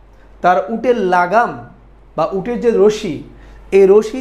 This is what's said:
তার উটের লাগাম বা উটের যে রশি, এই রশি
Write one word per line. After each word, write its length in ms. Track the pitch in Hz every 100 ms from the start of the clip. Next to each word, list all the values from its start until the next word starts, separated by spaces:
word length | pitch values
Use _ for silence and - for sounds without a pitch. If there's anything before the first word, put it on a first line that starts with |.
| _ - - -
তার 160 | 180 180 -
উটের 280 | 226 254 233
লাগাম 540 | 185 180 180 208 151 120 120 - - _ - 151
বা 80 | 160
উটের 280 | 190 214 233
যে 100 | 233
রশি, 400 | 190 208 214 190 127 - - - - -
এই 140 | 196 190
রশি 300 | 214 214 262